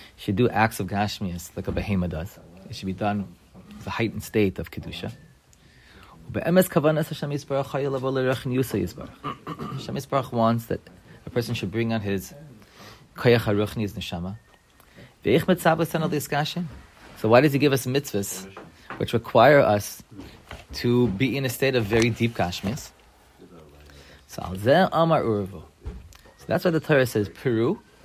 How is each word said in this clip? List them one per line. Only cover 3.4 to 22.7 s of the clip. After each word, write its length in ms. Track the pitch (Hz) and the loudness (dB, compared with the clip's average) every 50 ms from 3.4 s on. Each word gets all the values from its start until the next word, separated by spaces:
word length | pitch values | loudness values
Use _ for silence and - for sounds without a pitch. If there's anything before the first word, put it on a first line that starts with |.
| _ _ - - - - - - | _ _ -20 -20 -20 -20 -18 -14
with 80 | - | -12
a 60 | - | -8
heightened 320 | - - 117 107 82 107 - | -6 -4 -4 -4 -4 -6 -8
state 340 | - - 110 107 95 90 - | -2 0 2 2 2 0 -2
of 140 | 80 - | -8 -10
kedusha. 400 | - - - 85 82 - - - 113 - - - - _ _ _ _ _ _ - _ - - - - - - - - - - - | -10 -12 -12 -10 -10 -10 -10 -10 -10 -12 -20 -20 -20 _ _ _ _ _ _ -20 _ -20 -20 -20 -20 -20 -20 -20 -20 -20 -14 -8
Be'emes 380 | - - - - 170 185 185 - | -6 -4 -2 2 4 4 4 4
kavanas 380 | - 175 139 156 156 151 160 - | 2 2 2 2 2 2 0 -4
Hashem 240 | 151 - - 143 | -6 -8 -6 -6
Yisbarach 340 | 143 147 - - 139 135 135 | -6 -6 -6 -4 -4 -4 -2
chaya 260 | - - 143 135 143 | -2 -4 -4 -4 -2
lavo 200 | 135 131 127 131 | -2 -2 -2 -2
l'ruchniusa 680 | 131 135 131 127 131 120 - 131 123 127 131 - - 107 95 | -2 0 0 0 0 -2 -2 -2 0 0 0 0 0 -2 -2
Yisbarach. 880 | 90 - - - - - - - 143 - - - - - - - - - | -2 -6 -10 -16 -16 -16 -12 -12 -12 -12 -10 -10 -12 -10 -10 -10 -10 -10
Hashem 220 | - - - 127 | -10 -8 -8 -8
Yisbarach 360 | 139 139 - - 135 123 - | -8 -6 -2 -2 -4 -2 -2
wants 340 | - 120 113 113 117 117 113 | 0 2 4 4 2 2 -2
that 140 | - - - - - - - - - - - - | -4 -6 -6 -8 -14 -20 -20 -20 -20 -20 -20 -14
a 40 | - | -6
person 240 | - 123 113 104 117 | -4 -4 -4 -2 -4
should 160 | 113 - 98 | -4 -4 -4
bring 200 | 87 113 117 113 | -2 -2 -2 0
out 120 | 113 113 98 | -2 -2 -2
his 320 | 104 98 98 92 - - - - - - - - - - - - - - - - _ - | -2 -4 -4 -6 -8 -16 -18 -20 -20 -20 -20 -20 -20 -20 -20 -20 -20 -20 -20 -20 _ -8
koyach 240 | - - 127 117 117 | 0 4 4 4 4
haruchni, 420 | 110 113 101 101 107 101 - - | 4 2 0 0 0 -2 -2 -4
his 120 | 110 101 - | -4 -4 -6
neshama. 440 | - 92 - - 87 85 92 101 113 _ _ _ - _ _ _ _ - _ _ - - - _ _ - | -8 -10 -8 -8 -8 -8 -8 -10 -12 _ _ _ -20 _ _ _ _ -20 _ _ -20 -20 -20 _ _ 0
Ve'ich 200 | 101 107 160 - | 2 2 4 4
mitzavos 440 | - 185 170 - 175 160 165 170 156 | 4 2 4 4 2 4 4 2 0
tanu 160 | - 165 156 | 0 -2 -2
l'isgashin. 640 | 156 175 147 139 - - 143 151 151 - 175 180 151 - - - - _ - - - - - | 0 -2 -2 -4 -2 -2 -2 -2 -2 -4 -6 -6 -8 -10 -14 -20 -20 _ -20 -20 -20 -10 -2
So 120 | - 110 | 2 6
why 120 | 113 123 | 6 8
does 120 | 143 156 139 | 8 6 4
he 40 | 139 | 4
give 160 | 127 147 135 | 4 4 2
us 140 | 127 - 127 | 2 0 0
mitzvahs 580 | 127 139 135 - - 101 101 - - - - - - - - - - - - - - - | -2 -2 -2 -2 -4 -4 -4 -4 -8 -10 -12 -14 -16 -18 -20 -20 -20 -20 -16 -12 -6 -6
which 160 | - - - | -4 -2 -2
require 460 | 117 - - - 120 113 135 151 143 | -2 -2 2 4 6 8 8 8 8
us 440 | - - 104 104 101 - - - - - - 98 - - - - - - - - - - - | 6 6 4 2 0 -4 -12 -16 -18 -20 -20 -18 -18 -18 -20 -20 -20 -18 -18 -18 -16 -14 -10
to 340 | - - 120 120 123 123 113 | -4 0 2 4 4 4 2
be 280 | 95 98 - 131 107 | 2 0 0 0 0
in 100 | 139 135 | -2 -2
a 40 | 131 | -4
state 260 | 120 - - 131 127 | -2 0 0 2 2
of 100 | 127 113 | 2 0
very 240 | 98 110 113 110 120 | 2 4 4 4 4
deep 260 | 113 - 117 117 113 | 2 0 -2 -2 0
gashmis? 560 | - 92 87 95 - - 98 | 0 -2 -2 -2 -4 -4 -4